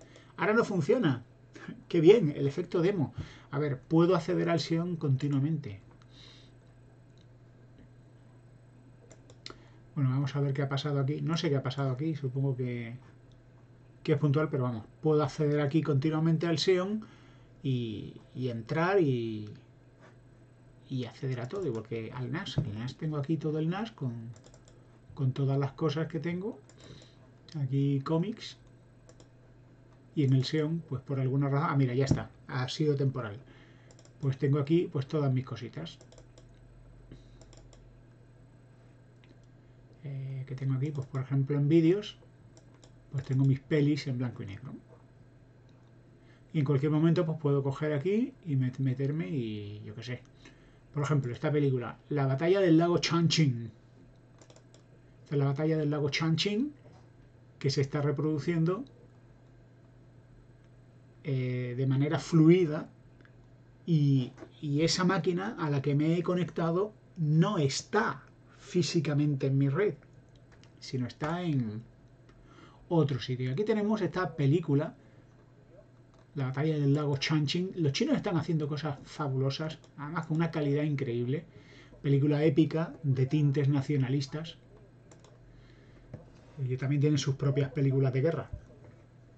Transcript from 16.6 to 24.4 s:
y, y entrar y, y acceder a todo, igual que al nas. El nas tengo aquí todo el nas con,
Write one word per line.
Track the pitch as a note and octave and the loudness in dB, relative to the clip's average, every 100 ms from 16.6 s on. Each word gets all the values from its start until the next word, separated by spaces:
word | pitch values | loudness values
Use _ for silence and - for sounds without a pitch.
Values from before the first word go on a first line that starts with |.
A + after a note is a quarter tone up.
| - F#3 F#3+ G#3+ - - - - - - | 2 2 2 -4 -8 -20 -20 -20 -20 -8
y, | C#3 B2 A#2 G#2 - - - | -4 -2 -4 -8 -10 -16 -16
y | C3 B2 | -8 -6
entrar | A#2 G#2+ D3 F3 G3+ | -6 -6 -2 2 2
y, | D3 B2 A2+ G#2+ G#2+ - - - - - - - - - - - - - - | 4 0 -2 -6 -10 -14 -20 -20 -20 -20 -20 -20 -20 -20 -20 -20 -20 -20 -10
y | C3 | -8
acceder | A#2 - C3 A#2+ | -8 -6 -6 -6
a | B2+ | -6
todo, | G3+ D#3+ | -6 -4
igual | A2+ - | -6 -6
que | A2+ A2 | -8 -8
al | C3 B2 | -8 -6
nas. | D#3+ G3 - | -6 -4 -4
El | G#2+ G#2 | -4 -4
nas | B2+ - | -8 -6
tengo | D#3+ D3 | -4 -4
aquí | C#3 D#3+ | -2 -2
todo | D#3 D#3 | -2 -2
el | D#3+ | -2
nas | F#3+ A3+ | -2 -6
con, | - C3 A#2 A#2 - | -6 -8 -6 -12 -16